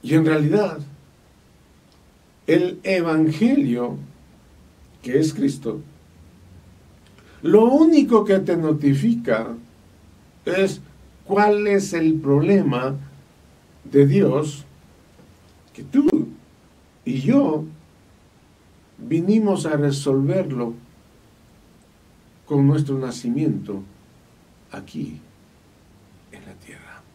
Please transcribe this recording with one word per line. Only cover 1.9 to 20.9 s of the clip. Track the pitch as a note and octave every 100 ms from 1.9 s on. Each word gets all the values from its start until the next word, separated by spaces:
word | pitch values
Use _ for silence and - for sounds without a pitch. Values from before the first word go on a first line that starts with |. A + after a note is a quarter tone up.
| _ _ _ _ _ -
el | D#3+ F3+ -
evangelio, | F#3+ F#3 E3 D#3 D#3 D3 A#3 C#4 B2+ A#2+ A#2+ - - - - _ _ - - _ - _
que | B2 C3
es | D#3
Cristo, | - C#4 - A#2 - - - _ - - - - - - - - - _ - - -
lo | E3 G3+
único | A3+ C#4+ D#4+ D#4+ - A3+
que | G3+ F#3+
te | - E3
notifica | D#3 D3 C#3+ C3+ G#3 A#2 - A2+ A#2 A#2 - _ _ _ - - _ _
es | - F3+ F#3+ - - - - -
cuál | - G3 G#3 G#3 G#3
es | G3 -
el | E3+ D#3+
problema | D#3 C#3 C#3 E3+ G3 D3 B2 C3 C#3 - - - _ _ _ _ _
de | C#3 C#3 C#3
Dios, | G3+ - C#3 D3+ - - - _ _ _ _ - _ _ _ _
que | -
tú | - C#4 D4 - - - _ _ _ _ _ _
y | - C3+
yo | G3 C#4 A#3+ D#3 D#3 - _ _ _ _ _ _ _ _ _ _ _ -
vinimos | - E3 F3+ A3 G#3 F#3+ E3
a | D3+
resolverlo | D3 C#3 C#3+ C3+ C#3 F#3 F#3 B2 A#2 A#2 -